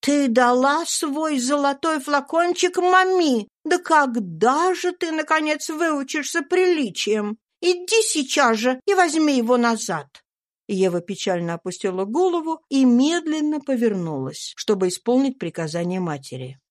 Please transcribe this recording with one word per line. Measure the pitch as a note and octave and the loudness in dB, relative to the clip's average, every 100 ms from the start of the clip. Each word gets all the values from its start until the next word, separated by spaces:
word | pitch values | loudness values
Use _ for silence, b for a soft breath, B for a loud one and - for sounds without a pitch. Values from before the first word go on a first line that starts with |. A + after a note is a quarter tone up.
Ты | - C#4+ C#4 | 2 2 4
дала | A3+ B3 B3 C4+ D4 | 4 4 4 2 0
свой | E4 - D#4+ C#4 D#4+ C#4+ | -2 -4 -4 -2 -2 -2
золотой | B3 D4 C#4 C#4 E4 D#4 | 0 0 0 0 -2 -2
флакончик | C4+ C#4+ C#4 E4 F4 F4+ F4+ F4+ | 0 -2 0 0 0 2 0 2
маме? | F4+ F#4 F#4 F#4 D#4+ B3 G3+ _ | 4 4 4 2 2 2 -2 _
Да | - F4 | -2 -2
когда | F4 D#4+ C#4 A#3+ F#3 D#3+ A3 C#4 F4+ | 2 2 2 -2 -6 0 2 4 2
же | F4+ F4+ | 0 -4
ты, | F4+ E4+ | -4 -4
наконец, | D#4+ D#4 D#4+ D4+ D4+ - | -4 0 0 0 -4 -6
выучишься | D#4 E4 D4 C4+ D#4 C4+ E4+ | -2 0 0 -2 -6 -4 -6
приличиям? | C#4 F4+ F#4 E4+ B3 - - G#3+ G#3 A3 _ _ | 0 2 2 2 -2 -4 -2 -2 -2 -8 _ _
Иди | E4+ F4+ F4+ A4+ | 0 0 2 2
сейчас | G#4+ D#4 C#4 - C4+ A3+ | 2 -2 -2 2 2 2
же | A#3+ B3+ | 0 -2
и | - | 0
возьми | G4 F4 D#4 D4+ | 2 2 2 2
его | C4+ A#3 B3 | 2 2 2
назад. | A#3 A3+ - E3+ C#3 - _ _ _ _ _ | 2 0 -4 -8 -8 -20 _ _ _ _ _
Ева | F#3+ F#3 F3 | 0 2 0
печально | F3 F#3+ - F3+ E3+ | -6 -8 -4 -2 -2
опустила | E3+ - F3+ G3 F#3 | -6 -8 -6 -6 -4
голову | G3 B3 F#4 E4+ D#4+ D#4+ _ | -4 0 0 0 -4 -8 _
и | C#4 | 2
медленно | C4 A#3+ C#4 E4+ E4 D#4 D4+ D4+ | 4 6 4 0 -2 -2 -2 -2
повернулась, | C#4 C4 A#3 G3 E3 D3 C3 - - | -2 -2 0 -2 -4 -6 -8 -10 -16
чтобы | - - G3+ F#3 | -12 -4 -2 -2
исполнить | F3+ - B3+ C#4 C4 | -4 0 0 0 -2
приказание | F3 - D#3+ E3 F3 F#3 | -8 -6 -6 -4 -4 -4
матери. | F3+ D3 C#3 B2+ B2+ C3+ _ | -4 -6 -10 -12 -12 -16 _